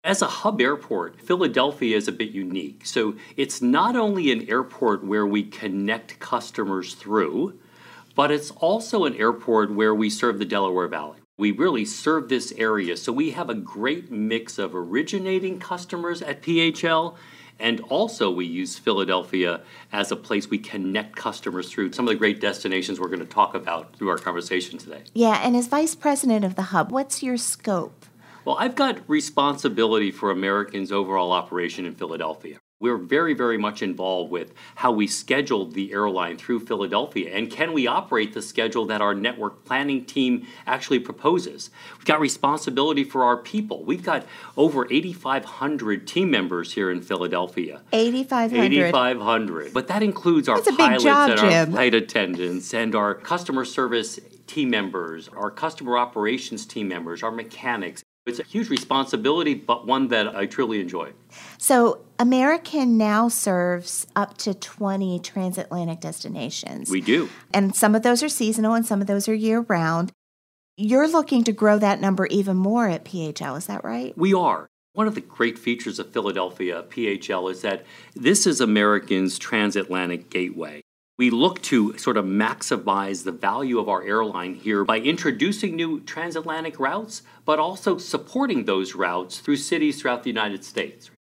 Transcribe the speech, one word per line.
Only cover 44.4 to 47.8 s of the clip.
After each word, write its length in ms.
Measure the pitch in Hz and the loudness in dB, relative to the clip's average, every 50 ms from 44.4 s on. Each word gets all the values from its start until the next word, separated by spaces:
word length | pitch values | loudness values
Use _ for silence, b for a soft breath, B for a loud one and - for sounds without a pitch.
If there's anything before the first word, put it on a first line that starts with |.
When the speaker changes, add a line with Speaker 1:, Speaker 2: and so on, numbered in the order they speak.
| B B B 135 | B B B 4
Speaker 1:
over 280 | 147 160 143 135 120 - | 4 4 4 2 0 2
eighty-five 540 | 123 151 160 180 175 - - 131 135 131 - | 2 0 0 0 -8 -6 -2 -2 -2 -2 -2
hundred 600 | - - - 135 147 151 135 120 107 101 95 - | -6 -8 -4 -4 -2 -2 -2 0 -2 -2 -2 -4
team 240 | - - 170 190 180 | -4 0 0 2 4
members 440 | 139 104 92 85 90 87 82 - - | 2 2 2 0 -2 -4 -4 -4 -2
here 160 | 107 98 92 | -2 0 0
in 100 | 90 87 | 0 -4
Philadelphia. 800 | 87 - 98 87 90 82 87 87 90 90 - 92 87 76 71 - | -4 -4 -4 -2 -2 -2 0 -2 -2 -2 -4 -6 -6 -6 -8 -14